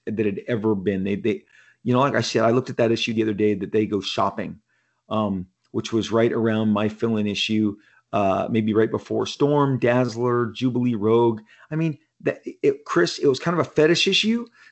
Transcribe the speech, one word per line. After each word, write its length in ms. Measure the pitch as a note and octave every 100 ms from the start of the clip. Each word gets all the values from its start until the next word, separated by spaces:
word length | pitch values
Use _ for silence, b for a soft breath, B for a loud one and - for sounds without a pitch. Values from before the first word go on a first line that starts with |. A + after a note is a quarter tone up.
| -
that 200 | G#2 G#2+
had 160 | F#2+ -
ever 280 | A#2+ G#2+ G2+
been. 300 | F#2 F#2+ F#2+
They, 100 | G2+
they, 280 | A2 G2 b b b b
you 100 | B2+
know, 80 | B2
like 140 | C#3 A2+
I 60 |
said, 220 | A2 A#2
I 80 | A2+
looked 180 | A#2+ B2+
at 60 | B2
that 140 | A#2
issue 220 | A2+ -
the 100 | A2+
other 100 | G#2+
day 200 | G2+ G#2+
that 180 | G2+ G2+
they 140 | A2+ G#2
go 160 | G#2
shopping, 580 | F#2+ - G2 - F2 E2+ _ _ _ _ -
um, 400 | A2 G#2+ F#2+ F2+ _ _
which 220 | A2+ A2
was 180 | A2+ G2
right 220 | A2+ A#2
around 380 | A#2 A2+ A2 A2
my 160 | G#2 G#2+
fill-in 380 | G#2+ A#2 A2 G#2
issue, 500 | G2+ - G#2+ G#2+ G2+ b b _
uh, 380 | G#2 G2 F#2+ F#2+
maybe 220 | A2 G#2+
right 180 | G#2+ A2+
before 340 | A2+ - A2 A2
Storm, 540 | - C#3+ D3 C#3 B2+
Dazzler, 680 | B2 B2 B2 A2+ B2 A#2+ A#2
Jubilee, 480 | G#2 B2+ A#2+ B2 A2+
Rogue. 440 | G#2 A#2 A#2+ A2 b b b
I 60 | D#3
mean, 200 | D#3+ C#3+ _ _
that, 200 | D#3 - - -
it, 220 | D3 C#3
Chris, 360 | - - F3 -
it 80 | D3
was 120 | C3
kind 180 | - F3
of 80 | C3
a 40 |
fetish 380 | - D#3 E3 -
issue 380 | F#3+ G#3+ A#3 A#3+ b b